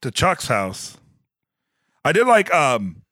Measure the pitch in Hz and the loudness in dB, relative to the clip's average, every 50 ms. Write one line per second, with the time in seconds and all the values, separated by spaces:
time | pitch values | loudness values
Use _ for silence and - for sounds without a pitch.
0 | - 135 104 - - 180 185 160 - - 127 104 98 95 92 - - - - - | -10 -8 -4 0 0 0 0 -2 -4 -4 -2 -2 -2 -4 -8 -12 -16 -18 -20 -20
1 | _ _ _ _ _ _ _ _ _ _ _ _ _ _ _ _ _ _ _ _ | _ _ _ _ _ _ _ _ _ _ _ _ _ _ _ _ _ _ _ _
2 | _ 139 160 190 240 254 240 220 196 - 175 170 151 135 127 113 104 95 82 - | _ -2 0 2 4 4 4 4 4 2 2 2 2 2 0 0 -2 -6 -10 -12
3 | - _ | -20 _